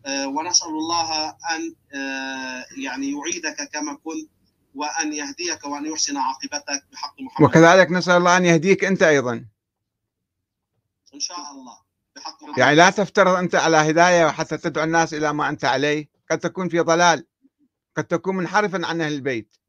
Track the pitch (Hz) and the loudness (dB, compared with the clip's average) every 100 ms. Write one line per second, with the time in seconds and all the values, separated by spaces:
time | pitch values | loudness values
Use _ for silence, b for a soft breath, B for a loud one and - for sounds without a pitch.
0 | 139 139 139 143 170 175 170 156 160 170 | -6 -6 -4 -6 -2 -4 -4 -8 -4 -4
1 | 160 156 156 - 170 160 165 - _ 139 | -4 -6 -8 -10 -8 -8 -8 -14 _ -12
2 | 135 135 135 131 131 127 117 135 135 127 | -10 -8 -10 -10 -12 -12 -14 -12 -10 -8
3 | 139 143 156 175 160 147 143 151 151 143 | -8 -6 -8 -8 -8 -10 -12 -10 -10 -10
4 | - 156 156 _ _ _ _ 135 147 160 | -12 -12 -14 _ _ _ _ -10 -8 -6
5 | 151 151 143 139 175 156 143 143 156 156 | -6 -8 -10 -10 -10 -8 -10 -10 -8 -6
6 | - 143 127 131 - 147 143 143 _ - | -6 -4 -6 -6 -12 -12 -10 -10 _ -18
7 | - _ 135 - 147 165 165 190 165 180 | -18 _ -14 2 4 8 8 8 4 0
8 | 170 180 175 180 180 165 180 190 190 185 | 2 4 4 4 4 2 2 2 0 2
9 | 175 143 123 117 117 _ _ _ _ _ | 4 4 0 -6 -10 _ _ _ _ _
10 | _ _ _ _ _ _ _ _ _ _ | _ _ _ _ _ _ _ _ _ _
11 | _ 143 - 175 147 139 127 113 _ _ | _ -14 -12 -12 -16 -18 -20 -20 _ _
12 | _ - 156 - 151 147 127 147 180 196 | _ -20 -20 -18 -6 2 4 8 6 4
13 | 196 - 180 185 175 180 151 156 151 160 | -2 2 4 4 0 0 4 4 4 4
14 | 175 175 156 147 156 156 170 151 160 165 | 4 6 4 0 -6 -6 -4 -4 0 0
15 | 160 151 151 147 143 147 135 131 147 151 | 0 -2 -4 -2 -4 -2 -2 0 0 -2
16 | 147 _ _ 160 170 175 180 170 160 165 | -6 _ _ -4 -4 -6 -2 0 2 4
17 | 175 147 - _ _ _ _ _ _ - | 4 2 -4 _ _ _ _ _ _ -8
18 | 147 170 185 190 165 202 208 185 160 165 | -4 -4 -4 -4 -2 0 0 -4 -4 -4
19 | 156 147 135 120 - _ | -4 -4 -4 -6 -8 _